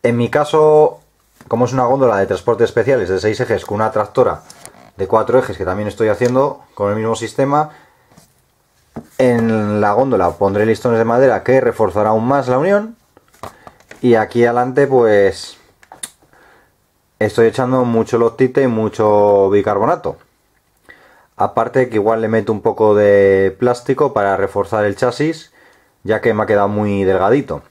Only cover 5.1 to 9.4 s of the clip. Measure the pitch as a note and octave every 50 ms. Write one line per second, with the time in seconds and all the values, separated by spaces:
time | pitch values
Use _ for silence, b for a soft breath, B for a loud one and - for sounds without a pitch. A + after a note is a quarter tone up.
5.1 | A2 A2 G#2+ A2 A#2+ C3 B2 - G2 F2+ G2 F2+ F#2 G2+ G#2+ G#2 - - A2+ A2
6.1 | G2+ - B2 B2 B2+ C3 C#3 C#3+ - - - _ _ - G2+ G2+ G#2 A2 A2 A2+
7.1 | A2+ A2 A#2 G#2+ - - C#3 C#3 C#3+ D3+ D3+ D3+ B B B B B B B B
8.1 | B B _ _ _ _ _ _ _ _ _ _ _ _ _ _ _ - - _
9.1 | _ - C3 B2+ A#2+ A#2